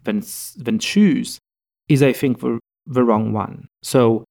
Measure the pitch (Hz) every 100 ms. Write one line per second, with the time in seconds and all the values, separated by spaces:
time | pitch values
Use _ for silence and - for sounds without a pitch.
0 | - 104 - - - - 123 110 - 202
1 | 208 135 - - _ _ _ _ - 143
2 | 135 123 139 123 131 113 - _ - 127
3 | 120 107 110 107 101 - - _ - 135
4 | 117 113 -